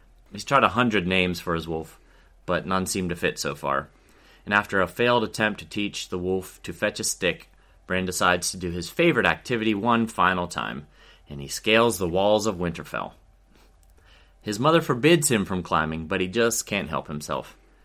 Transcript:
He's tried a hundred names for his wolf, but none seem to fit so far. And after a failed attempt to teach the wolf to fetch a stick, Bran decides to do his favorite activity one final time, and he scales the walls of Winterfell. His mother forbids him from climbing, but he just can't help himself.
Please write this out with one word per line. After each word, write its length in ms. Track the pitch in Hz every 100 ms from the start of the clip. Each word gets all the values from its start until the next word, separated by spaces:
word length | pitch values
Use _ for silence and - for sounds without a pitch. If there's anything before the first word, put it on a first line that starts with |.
| _ _ _
He's 120 | 101
tried 200 | - 139
a 40 | 107
hundred 360 | 107 123 104 90
names 320 | 92 90 87
for 140 | -
his 140 | 82 80
wolf, 300 | 80 80 - _ _ _ _
but 220 | - 85 76
none 180 | 95
seem 240 | 92 101 90
to 80 | 87
fit 220 | 87 -
so 160 | 73
far. 340 | 73 71 69 73 _ _ _ - -
And 80 | -
after 300 | 104 101 98
a 60 | 90
failed 340 | - 120 120
attempt 360 | 110 - 107 101
to 40 | 82
teach 420 | 107 101 - -
the 100 | 92
wolf 420 | 90 95 90 -
to 80 | -
fetch 240 | 87 107 -
a 40 |
stick, 440 | 107 - 90 80 - _ _ _ -
Bran 180 | 92
decides 460 | 92 90 92 90 -
to 60 | 95
do 120 | 87
his 200 | 87 85
favorite 340 | - 170 123
activity 480 | 95 85 - 120 110
one 360 | 101 117 117 110
final 400 | - 90 92 87
time, 380 | - 55 64 - _ - - _
and 100 | 71
he 80 | 69
scales 480 | - 107 113 120 92
the 100 | 90
walls 380 | 90 101 107 107
of 100 | 87
Winterfell. 560 | 87 82 - 57 50 - _ _ _ _ _ _ _ _ _ - _ _
His 180 | - 104
mother 200 | 143 165
forbids 500 | 160 123 143 170 -
him 140 | 113
from 180 | 92 92
climbing, 440 | 85 85 78 80 80
but 140 | 95
he 80 | 92
just 380 | 107 117 110 -
can't 220 | 101 76
help 180 | 71 -
himself. 480 | 73 73 69 - - _ _